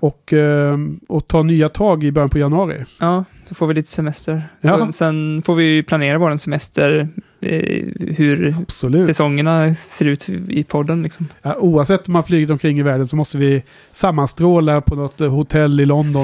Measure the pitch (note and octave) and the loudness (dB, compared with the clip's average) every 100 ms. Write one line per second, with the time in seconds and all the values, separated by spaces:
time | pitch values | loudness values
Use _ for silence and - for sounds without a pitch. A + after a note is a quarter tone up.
0 | D3+ - - D#3 D3 D3 C#3+ C#3+ D3 D#3 | -4 -4 0 2 4 2 0 0 -4 -10
1 | - D#3 - E3 D#3 E3 D3+ - G#3 D#3+ | -6 -6 0 0 2 2 2 0 0 2
2 | D3 D3 C#3+ D3+ C#3+ D#3 F3+ D3 B2+ _ | 0 0 0 0 0 0 -2 -6 -12 _
3 | E3+ F3+ F#3 - - - D#3 D#3 D#3 - | 0 0 -2 -12 -20 -4 0 0 -2 -4
4 | D3+ D3+ - D#3+ D#3 - D3+ F#3+ G#3 - | -4 -6 -6 -6 -6 -2 2 2 0 -2
5 | D#3+ D#3 D3+ D#3 E3+ E3 D#3+ D#3 D3+ D#3+ | -2 0 -2 -2 0 2 2 2 0 0
6 | C#3 D#3 E3+ D3+ - D3+ - - D3 D3+ | 0 0 0 -2 -4 -6 -4 0 2 2
7 | D3+ - - _ - D#3+ - - - - | -2 -8 -16 _ -4 -2 -2 -4 -6 -8
8 | - D#3 D3 C#3+ D3+ D#3+ F3 - B2+ D3+ | -6 0 2 2 0 -2 -6 -6 0 2
9 | E3+ D#3 D3 C#3+ D#3 E3 D#3+ D#3+ - - | 2 2 2 2 2 2 2 0 -6 -2
10 | D3 C#3+ - F#3 F#3 D3 D3 D3+ D3 E3 | 0 0 -4 -8 -4 -4 -2 -2 -2 -2
11 | D#3+ - D3+ - C#3+ B3 F#3+ D3+ C#3 F#3+ | -4 -6 -10 -8 -8 -2 2 2 2 0
12 | - F3 D#3 F3 D3+ D3 D#3 D3 C#3+ C3 | 0 -2 0 0 0 0 0 0 0 0
13 | C3 D3+ D3 C#3+ C#3 C#3 - - - - | -2 -2 -4 0 2 0 -2 -18 -18 -2
14 | G3 D#3 C#3 - E3+ F3 D3+ D3 - C#3+ | -2 0 -2 0 2 4 4 2 0 -2
15 | C#3 - D3+ C3+ D3+ D#3 D3 C#3+ C#3+ D3 | -6 -4 -2 0 0 2 2 4 4 2
16 | D3+ C#3+ | 0 0